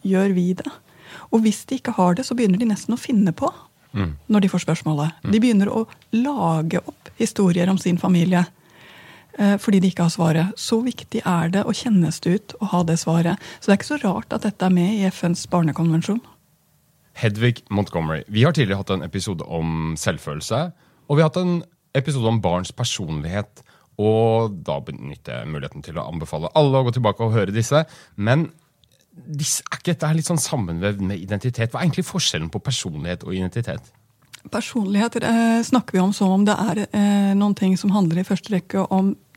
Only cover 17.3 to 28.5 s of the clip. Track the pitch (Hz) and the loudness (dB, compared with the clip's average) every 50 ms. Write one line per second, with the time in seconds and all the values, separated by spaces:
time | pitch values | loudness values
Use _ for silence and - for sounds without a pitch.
17.3 | 101 104 117 123 120 - - - 101 101 101 87 - 87 82 78 80 76 - - | 0 2 2 2 0 0 -4 -2 -2 0 0 0 -2 -4 -2 -2 -4 -4 -6 -4
18.3 | 101 107 120 160 160 143 131 92 98 98 98 - 98 92 73 90 - 101 87 107 | 0 2 2 4 4 2 0 0 0 -2 -2 -2 -4 -4 -4 -6 -6 -6 -6 -6
19.3 | 98 80 - - - 82 80 82 80 80 80 80 80 78 - - 87 73 - - | -6 -6 -8 -6 -6 -4 -2 -2 -2 -2 -4 -4 -6 -4 -4 -4 -4 -4 -6 -10
20.3 | 73 76 - - 110 123 160 180 156 _ _ _ _ _ _ - 143 147 165 156 | -10 -10 -6 -4 -4 -4 -4 -4 -8 _ _ _ _ _ _ 0 2 2 2 2
21.3 | - 185 185 180 175 170 - - _ _ _ _ - 139 131 - 143 135 113 113 | 2 0 -2 0 -2 -2 -4 -8 _ _ _ _ -4 -2 -2 -2 -2 0 2 2
22.3 | 113 113 92 87 85 90 90 - - - 123 - - - 98 78 80 76 73 82 | 2 2 2 0 0 -2 -2 -6 -8 -6 -6 -6 -6 -6 -6 -6 -6 -6 -6 -6
23.3 | 87 101 104 - _ - - _ _ _ _ _ _ - 104 107 110 110 113 113 | -6 -6 -8 -8 _ -20 -20 _ _ _ _ _ _ -2 0 2 2 4 4 4
24.3 | 113 113 113 110 101 85 - - 76 71 - - 71 - - 69 71 - - - | 2 2 0 0 -4 -8 -8 -6 -6 -6 -6 -8 -12 -12 -12 -14 -14 -14 -12 -12
25.3 | 62 62 57 71 78 73 67 69 - 73 71 - 78 82 - - 82 85 78 - | -10 -10 -8 -8 -8 -8 -8 -10 -12 -14 -14 -10 -10 -8 -8 -8 -8 -8 -8 -8
26.3 | - 80 78 85 - 156 151 139 131 135 131 120 117 127 120 107 98 - 113 113 | -6 -6 -6 0 2 4 4 4 4 2 2 2 0 0 0 0 0 0 0 0
27.3 | 110 117 101 92 98 113 113 - 143 151 160 - - - - _ _ - 101 110 | 2 2 2 2 0 -2 0 2 2 2 2 0 -4 -18 -20 _ _ -4 0 2
28.3 | 127 151 165 - | 2 2 2 -2